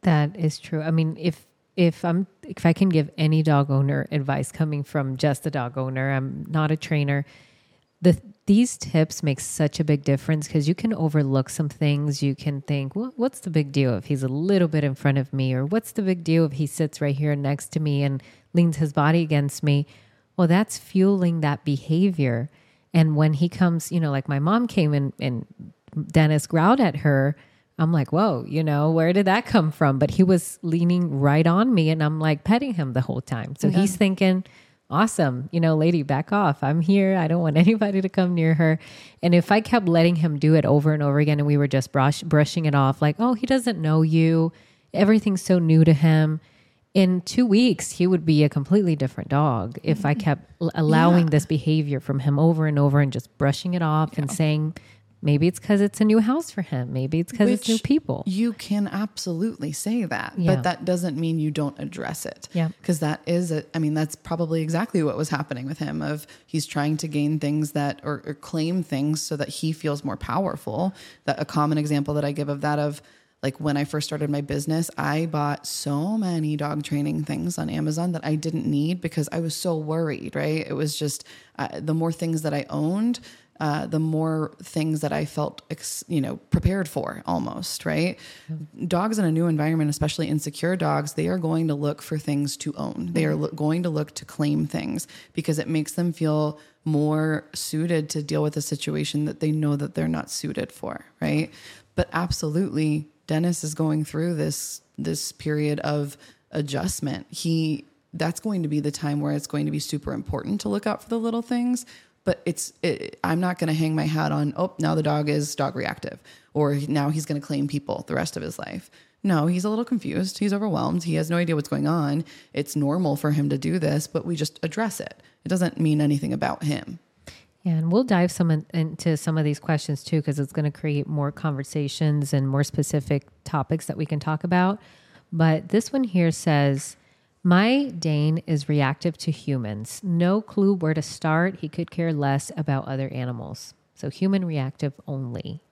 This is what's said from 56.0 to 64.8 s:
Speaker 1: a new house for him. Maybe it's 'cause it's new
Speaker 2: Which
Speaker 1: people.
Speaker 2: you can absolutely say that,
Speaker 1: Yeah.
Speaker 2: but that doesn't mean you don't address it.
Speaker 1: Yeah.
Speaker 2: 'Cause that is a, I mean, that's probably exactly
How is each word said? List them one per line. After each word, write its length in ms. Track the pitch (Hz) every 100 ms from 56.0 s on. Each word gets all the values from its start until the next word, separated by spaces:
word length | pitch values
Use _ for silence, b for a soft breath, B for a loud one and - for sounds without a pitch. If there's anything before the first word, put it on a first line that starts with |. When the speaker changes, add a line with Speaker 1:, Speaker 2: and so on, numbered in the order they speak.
Speaker 1:
a 20 |
new 160 | 214 220
house 320 | 214 277 330
for 120 | -
him. 280 | 170 131 127
Maybe 300 | 131 131 160
it's 100 | 175
'cause 160 | 240 208
it's 180 | 208 -
new 60 | 226
Speaker 2:
Which 80 |
Speaker 1:
people. 400 | - 294 - - -
Speaker 2:
you 260 | 185 233
can 360 | 214 - 208 202
absolutely 840 | 190 208 - - 165 220 - 151
say 320 | 147 - 233
that, 300 | 196 - - -
Speaker 1:
Yeah. 180 | 170 139
Speaker 2:
but 80 |
that 200 | 127 175
doesn't 320 | 175 180 175 143
mean 240 | 165 160
you 100 | 151
don't 300 | 151 147 -
address 460 | 143 - - 160 -
it. 240 | - -
Speaker 1:
Yeah. 180 | 175 160 -
Speaker 2:
'Cause 160 | - 165
that 220 | 151 151 -
is 260 | 170 180
a, 100 | 156 147
I 60 | 165
mean, 140 | 156
that's 220 | 151 156 -
probably 440 | - 165 165 165
exactly 400 | 156 165